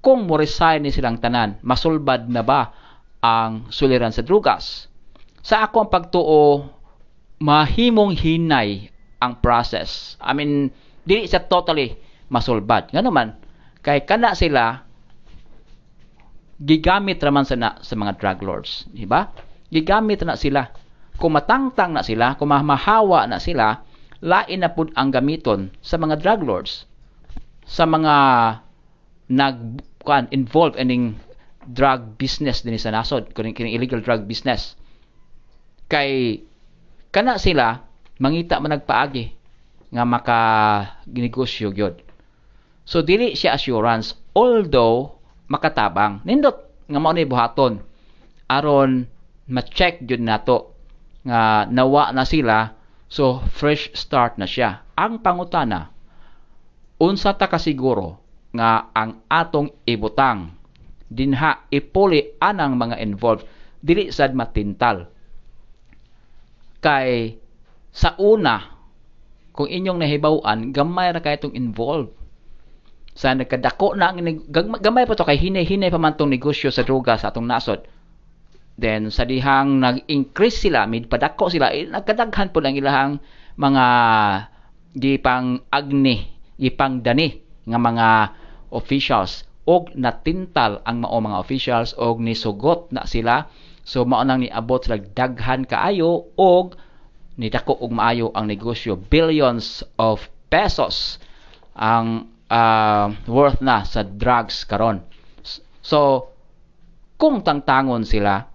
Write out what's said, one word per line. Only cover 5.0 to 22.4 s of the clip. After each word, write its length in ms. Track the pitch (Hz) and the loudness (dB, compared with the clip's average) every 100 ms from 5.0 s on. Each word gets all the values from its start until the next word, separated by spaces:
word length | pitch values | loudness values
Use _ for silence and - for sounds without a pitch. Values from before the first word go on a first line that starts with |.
| - - - - | -20 -20 -20 -20
Sa 240 | - 220 214 | -2 0 2
ako 160 | 226 | 0
ang 80 | 214 | 2
pagtuo, 800 | 180 175 180 151 151 147 143 143 - - - - - _ - | 0 0 0 4 6 6 4 -2 -20 -20 -20 -20 -20 _ -4
mahimong 800 | 151 147 151 - 240 226 202 175 | 2 4 4 4 4 4 4 2
hinay 720 | 160 165 165 139 104 101 - - - - | 0 0 2 2 0 -4 -12 -20 -20 -4
ang 240 | 123 120 | -4 0
process. 720 | 123 117 120 101 - - - - | 2 2 2 -4 -6 -10 -14 -12
I 160 | - | -4
mean, 400 | 139 147 143 139 - - - | -2 0 0 -2 -6 -20 -18
dili 240 | - 202 202 | 0 0 2
siya 160 | 190 - | -2 2
totally 480 | 180 175 156 123 - - - - | 0 2 -2 -2 -6 -16 -20 -2
masulbad. 640 | 123 123 113 104 113 - 151 | -2 0 -2 2 0 2 0
Nga 80 | |
naman, 320 | 247 175 110 - - - - - | 2 0 -2 -8 -20 -20 -20 -8
kay 240 | - 143 - | 0 0 2
kana 240 | 220 233 | 2 2
sila, 560 | 190 170 139 113 127 - - - - - - - - - - _ - - - - - _ - | 2 2 2 2 -2 -16 -20 -20 -20 -20 -20 -20 -20 -20 -20 _ -20 -20 -20 -20 -20 _ -12
gigamit 640 | 143 160 151 190 196 180 | 2 4 4 2 0 0
raman 240 | 147 143 | 2 2
sa 160 | 135 123 | 2 0
na, 160 | 113 - | -2 -6
sa 80 | - | -10
mga 240 | 110 101 92 | -6 -4 -2
drug 240 | 101 95 | -4 -2
lords, 480 | 95 - - - - | -6 -8 -8 -12 -14
di 160 | - | -14
ba? 240 | 98 131 202 - - - - | 0 0 0 -10 -18 -20 -4
Gigamit 560 | 160 160 202 220 196 | -2 2 0 2 -2
na 80 | 170 | -4
sila. 400 | - 143 139 127 - - - - - | -2 0 0 -2 -12 -20 -20 -16 -2
Kung 160 | 170 151 | 0 0
matangtang 560 | - 247 269 - 180 | 2 0 2 0 0
na 80 | 151 | -2
sila, 400 | - 110 120 139 | -2 0 0 0